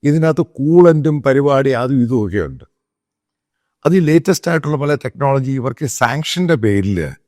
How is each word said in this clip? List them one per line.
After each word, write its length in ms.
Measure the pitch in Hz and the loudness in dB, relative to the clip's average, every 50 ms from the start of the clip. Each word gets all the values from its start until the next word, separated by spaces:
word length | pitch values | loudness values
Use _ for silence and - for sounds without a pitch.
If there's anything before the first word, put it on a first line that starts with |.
| - 135 | 0 0
ഇതിനകത്ത് 360 | 147 160 156 160 156 170 165 - _ - | 0 2 2 0 0 -2 -4 -6 _ -4
കൂളന്റും 580 | 135 147 160 175 180 175 165 156 143 160 156 147 123 | -2 2 4 6 6 6 6 4 0 0 -2 -2 0
പരിപാടി 460 | 143 131 135 139 143 143 135 139 139 131 117 123 | 0 0 2 2 2 0 2 0 0 0 0 -2
അതും 180 | 127 139 135 120 | 0 0 0 0
ഇതും 160 | 113 127 123 107 | 0 0 -2 -2
ഒക്കെ 160 | 98 82 104 85 71 | -2 -4 -4 -6 -6
ഉണ്ട്. 160 | 65 64 62 _ _ _ _ _ _ _ _ _ _ _ _ _ _ _ _ _ _ _ _ _ _ _ _ | -10 -16 -20 _ _ _ _ _ _ _ _ _ _ _ _ _ _ _ _ _ _ _ _ _ _ _ _
അത് 100 | 151 170 190 | 2 2 2
ഈ 20 | 170 151 | 2 4
ലേറ്റസ്റ്റ് 420 | 156 165 151 - 185 - - 165 | 2 2 2 2 -4 -2 -2 -2
ആയിട്ടുള്ള 280 | 170 165 139 147 151 139 139 | -4 -2 -2 -4 -4 -4 -2
പല 100 | 143 147 139 - | -2 -4 -4 -4
ടെക്നോളജി 480 | 127 - - 143 139 135 139 131 131 135 135 | -10 -8 -4 -2 0 0 0 -2 -4 -6 -4
ഇവർക്ക് 280 | 117 135 123 _ 156 131 - - | -4 -6 -6 _ -8 -8 -4 -2
സാങ്ഷൻ്റെ 560 | 131 117 123 147 156 - - 175 180 170 170 120 107 | -2 -2 -2 -4 -6 -8 -4 -4 0 0 0 0 2
പേരിൽ 340 | 107 101 101 95 98 101 87 78 69 67 _ _ | 0 0 0 0 -2 -2 -4 -4 -6 -10 _ _